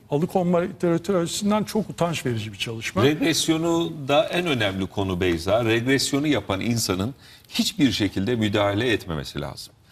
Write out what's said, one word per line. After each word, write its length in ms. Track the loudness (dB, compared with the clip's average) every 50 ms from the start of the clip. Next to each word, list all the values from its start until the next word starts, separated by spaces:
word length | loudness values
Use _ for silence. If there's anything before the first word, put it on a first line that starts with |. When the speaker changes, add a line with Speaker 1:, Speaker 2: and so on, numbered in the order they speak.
| -6 -4
Speaker 1:
alıkonma 500 | -2 0 0 0 0 0 2 2 2 2
literatürü 580 | 2 0 -2 -2 0 2 2 2 0 0 0 0
açısından 460 | 0 -2 -2 -2 0 0 0 0 0
çok 260 | -2 -2 -4 -4 -4
utanç 360 | -4 -2 -2 -2 -2 -2 -2
verici 280 | -2 -2 -2 -4 -6 -8
bir 40 | -8
çalışma. 460 | -8 -8 -6 -8 -8 -4 0 2 4
Speaker 2:
Regresyonu 920 | 4 4 2 2 0 0 2 2 0 0 2 2 2 2 0 0 -2 -4 -6 -2 2
da 160 | 4 4 4 2
en 200 | 0 -2 0 0
önemli 400 | 0 0 0 0 0 -2 -4 -4
konu 340 | -2 -2 -2 -2 0 0
Beyza. 440 | 2 2 0 0 0 2 2 2 2
Regresyonu 600 | 2 2 2 2 2 2 2 2 0 0 0 2 2
yapan 340 | 0 0 0 -2 -2 -2
insanın 520 | -2 -2 -2 0 0 0 0 0 -2 -4 -6 -8 -16 -20 -20 -20 -18 -6
hiçbir 420 | -4 -2 -2 -2 2 2 2 2
şekilde 440 | 4 2 0 0 0 -2 -2 0 0
müdahale 560 | 0 2 2 2 2 2 2 2 0 0 0 0
etmemesi 480 | 0 -2 -4 -6 -6 -6 -6 -8 -8
lazım. 320 | -8 -8 -10 -12 -16 -18 -20 _ _ _